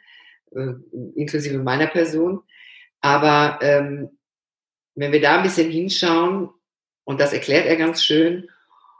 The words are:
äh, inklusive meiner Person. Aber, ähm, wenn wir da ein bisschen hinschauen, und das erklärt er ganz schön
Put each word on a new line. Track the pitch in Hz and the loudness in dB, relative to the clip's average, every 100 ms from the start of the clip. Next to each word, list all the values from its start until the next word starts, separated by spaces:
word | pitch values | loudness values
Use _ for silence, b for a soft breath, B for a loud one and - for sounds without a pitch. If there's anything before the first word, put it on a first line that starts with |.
| b b b b _ | b b b b _
äh, | 131 131 123 - - 123 - | -10 -8 -10 -14 -14 -10 -8
inklusive | 147 151 143 135 | -6 -6 -4 -4
meiner | 131 135 180 | -2 0 0
Person. | 175 165 156 175 196 - B B B B _ | 0 -2 0 -2 -4 -10 B B B B _
Aber, | 143 147 151 147 147 - | 2 4 4 4 2 0
ähm, | 143 143 143 143 139 _ _ _ _ _ _ _ _ - | 2 2 0 -6 -12 _ _ _ _ _ _ _ _ -8
wenn | 143 | 0
wir | 151 | 2
da | 147 175 | 4 2
ein | |
bisschen | 190 180 160 | 2 0 0
hinschauen, | 165 190 - 180 165 180 196 180 _ _ _ _ _ | -2 -4 -2 0 0 0 -2 -6 _ _ _ _ _
und | - 139 | -6 -2
das | 143 | 0
erklärt | - - 151 151 | -2 0 0 2
er | 160 | 0
ganz | 160 165 | 0 -2
schön | - 156 165 180 - b b b b | 0 2 2 0 -10 b b b b